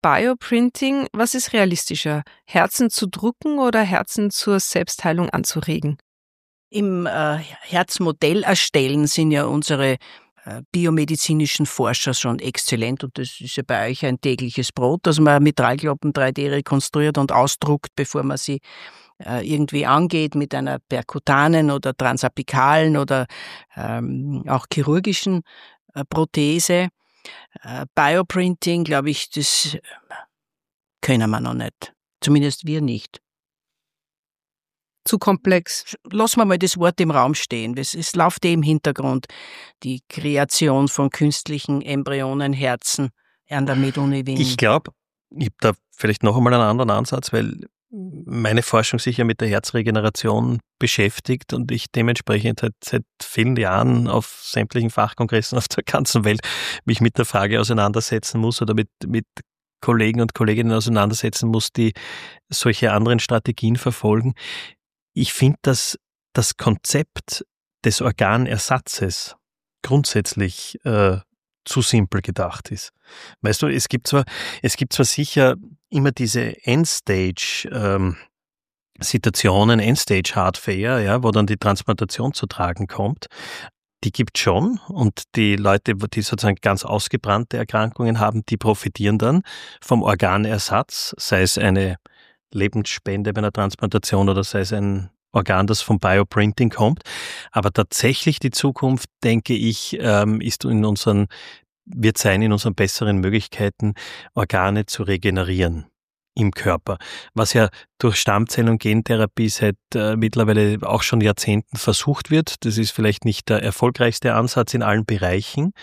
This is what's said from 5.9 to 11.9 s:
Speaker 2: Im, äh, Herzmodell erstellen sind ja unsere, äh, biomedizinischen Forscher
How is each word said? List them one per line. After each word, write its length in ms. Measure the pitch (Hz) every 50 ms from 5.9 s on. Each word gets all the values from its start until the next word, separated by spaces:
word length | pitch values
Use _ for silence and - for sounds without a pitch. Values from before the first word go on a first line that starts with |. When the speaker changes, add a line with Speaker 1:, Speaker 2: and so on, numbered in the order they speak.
| 151 - _ _ _ _ _ _ _ _ _ _ _ _ _ _
Speaker 2:
Im, 360 | - 208 208 196 185 180 175
äh, 320 | - - 151 156 151 147 156
Herzmodell 1040 | 156 - - - - - - 175 185 - - - 185 165 151 - - 147 165 214 196
erstellen 640 | - 196 175 - - - 156 135 131 139 147 147 147
sind 240 | - - 160 156
ja 140 | 151 143 147
unsere, 520 | 120 139 147 147 - 156 135 139 135 131 127 - - - - _ _ _ _ _
äh, 160 | - 107 117 139 -
biomedizinischen 920 | - 180 175 165 160 160 151 151 160 147 - - 160 156 151 143 - - 151
Forscher 480 | - - - 131 113